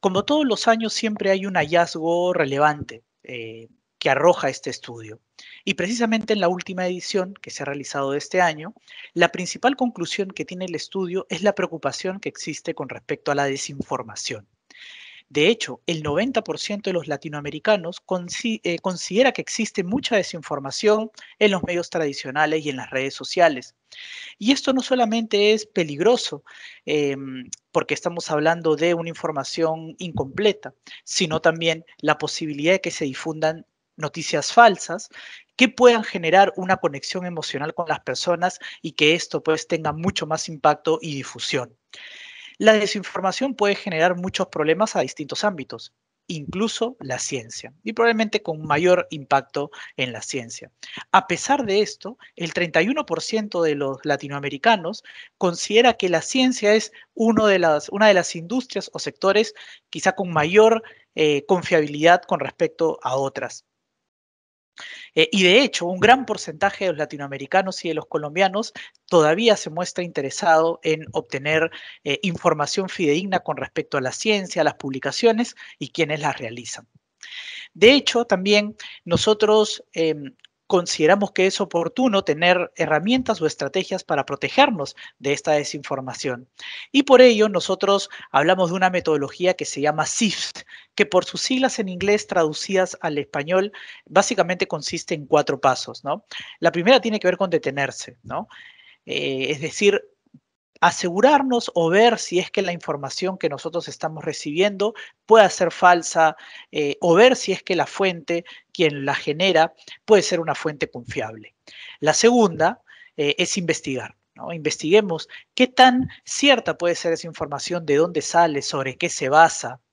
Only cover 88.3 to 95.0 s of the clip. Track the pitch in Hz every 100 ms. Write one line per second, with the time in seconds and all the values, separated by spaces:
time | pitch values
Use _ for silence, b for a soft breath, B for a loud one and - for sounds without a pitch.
88.3 | 135 151 185 175 185 185 180 160 151 139
89.3 | - 175 180 143 - 143 156 151 - 220
90.3 | - - - - B B - 202 185 175
91.3 | 175 - 262 269 - 196 180 190 208 -
92.3 | 180 160 151 - 190 185 - 170 147 139
93.3 | 151 147 185 202 B B B _ 160 196
94.3 | 226 170 180 190 160 - 170